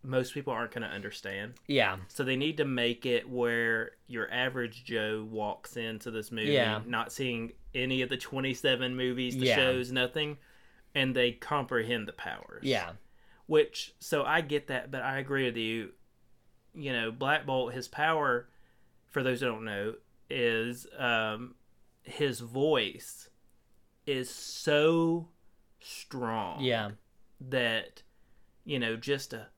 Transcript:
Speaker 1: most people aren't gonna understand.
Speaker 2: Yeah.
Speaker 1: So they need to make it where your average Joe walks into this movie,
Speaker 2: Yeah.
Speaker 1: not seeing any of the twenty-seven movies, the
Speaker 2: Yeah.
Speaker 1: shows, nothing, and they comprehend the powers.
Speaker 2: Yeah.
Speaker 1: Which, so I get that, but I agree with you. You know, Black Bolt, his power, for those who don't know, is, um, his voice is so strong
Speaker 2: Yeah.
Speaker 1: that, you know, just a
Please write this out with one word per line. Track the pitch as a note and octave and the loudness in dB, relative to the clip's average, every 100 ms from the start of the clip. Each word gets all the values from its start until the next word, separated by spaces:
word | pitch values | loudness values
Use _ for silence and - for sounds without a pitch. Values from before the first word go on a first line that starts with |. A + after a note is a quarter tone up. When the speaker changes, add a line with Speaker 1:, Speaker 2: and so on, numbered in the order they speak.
Speaker 1:
most | C3+ C3 B2+ | 0 0 0
people | D3 C#3 | -4 -4
aren't | A2+ A#2 | -2 -4
gonna | B2 A2 | -4 -6
understand. | G2 G2+ - G2 G2 G#2+ B2 - | -6 -8 -10 -8 -6 -8 -10 0
Speaker 2:
Yeah. | C#3 G#2 F#2+ F#2 | 4 4 2 -8
Speaker 1:
So | - | -4
they | C3 C3 | 0 0
need | D3 D#3 | 0 0
to | C#3 | 0
make | B2 A#2+ A#2+ B2+ | 2 0 0 0
it | A#2+ A#2 | 0 0
where | B2 A#2+ A#2 A#2 A2+ A2 - - | 0 2 2 2 0 -2 -10 -10
your | A#2+ G#2+ | -6 -4
average | A#2+ C3 B2+ A#2+ A#2 | 0 0 0 -4 -6
Joe | - A#2 G#2+ A2 A2 | -4 -2 0 -2 -4
walks | A2 G#2 - - A#2+ | -4 -4 -4 -8 -6
into | A2+ A2 B2 | -6 -6 -6
this | A2 G#2+ | -6 -6
movie, | A#2 A2 | -2 2
Speaker 2:
Yeah. | C#3+ A2+ G#2+ A#2 | 4 4 0 -2
Speaker 1:
not | A2+ A2+ | -4 -4
seeing | - C3+ A#2 A#2 - - C3 | -4 -4 -2 -6 -10 -10 -4
any | B2+ C3 | 0 0
of | B2 | 0
the | B2+ | -2
twenty-seven | - C3 C3+ B2+ C#3+ B2+ B2+ B2+ | -4 -4 -2 0 2 2 0 0
movies, | B2+ B2 B2 C3 | 0 0 -2 2
the | B2+ | 4
Speaker 2:
Yeah. | A2+ | 6
Speaker 1:
shows, | C3 B2+ B2 | 4 2 0
nothing, | B2+ B2 D#3 D3+ D3 - - - - - C#3+ | 0 0 0 -4 -6 -16 -20 -20 -20 -6 0
and | C3 B2+ | 2 4
they | B2 | 2
comprehend | A#2+ - D3 B2+ B2 A2+ A#2+ G#2 | 2 -2 -2 2 0 2 -2 -4
the | |
powers. | - - G#1+ - - | -8 -8 -8 -10 -6
Speaker 2:
Yeah. | C3+ A#2 F2 - - - - - - | 0 0 0 -10 -18 -20 -20 -20 4
Speaker 1:
Which, | D#3 D3 - - _ | 6 6 0 -10 _
so | - D3+ | -2 0
I | C#3 D#3+ | 4 2
get | D3+ C#3+ C#3 | 2 -2 0
that, | C3 B2+ | -4 -4
but | C3+ | -4
I | B2 C3+ | -2 -2
agree | C3+ C#3 B2+ | 0 2 2
with | A#2 | 2
you. | A2 A2+ G#2 - - _ _ - _ _ _ | -2 -2 -6 -12 -20 _ _ -20 _ _ _
You | - C#3 | -8 -4
know, | A#2+ A2+ | -2 -2
Black | A#2 C3+ D3 C3 | -2 2 2 2
Bolt, | C3 A#2+ | 0 0
his | B2+ B2 | -4 -8
power, | - D#3 D#3+ C#3+ A#2+ - - - _ - _ _ | 0 2 4 4 2 -2 -20 -20 _ -20 _ _
for | - | 0
those | C3 B2 | 0 2
who | C3 | 0
don't | A2 A2 | -2 -4
know, | G2+ G#2 A2+ _ _ _ | -4 -4 -6 _ _ _
is, | C3+ A#2+ A2+ A#2 A#2+ - - | 2 4 4 0 -4 -12 -2
um, | B2 A2+ A2 G#2+ B2 - _ - - _ | 2 2 2 -2 -8 -16 _ -20 -20 _
his | - - D3 A#2 | -16 -2 -2 -2
voice | A#2+ B2+ D3+ C#3+ G2+ D2+ - - - _ _ _ _ _ _ _ - | -6 0 4 4 2 -4 -14 -16 -18 _ _ _ _ _ _ _ -4
is | C3+ B2+ | -2 -4
so | - - - - D3 D#3 E3 E3 E3+ E3 _ - _ _ _ | -8 -10 -4 4 6 8 6 4 2 -4 _ -20 _ _ _
strong | - - - C3+ A#2 A2+ F#2+ F2 | -16 -16 -10 -4 -2 0 -2 -2
Speaker 2:
Yeah. | C3 A2+ G#2 G#2 _ _ - - | 2 2 0 -8 _ _ -20 -18
Speaker 1:
that, | C3 C3 A#2+ A2+ - - - _ - - - _ - | -2 2 2 2 -2 -14 -20 _ -20 -20 -20 _ -4
you | C#3 | -2
know, | A#2 A2+ | 0 -2
just | A#2 C#3 C3+ | -2 -2 -2
a | A#2 G#2+ | -12 -14